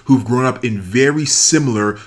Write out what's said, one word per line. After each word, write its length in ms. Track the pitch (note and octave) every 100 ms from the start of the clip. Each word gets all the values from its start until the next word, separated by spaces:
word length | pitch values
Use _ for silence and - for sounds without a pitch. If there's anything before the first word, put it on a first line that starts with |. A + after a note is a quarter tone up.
| -
who've 200 | C3 G#2+
grown 180 | B2
up 220 | C3 - B2
in 160 | G#2+
very 420 | F#2 A#2 C#3 D3
similar 760 | C#3+ - - D#3 C#3 G#2+ G#2 G#2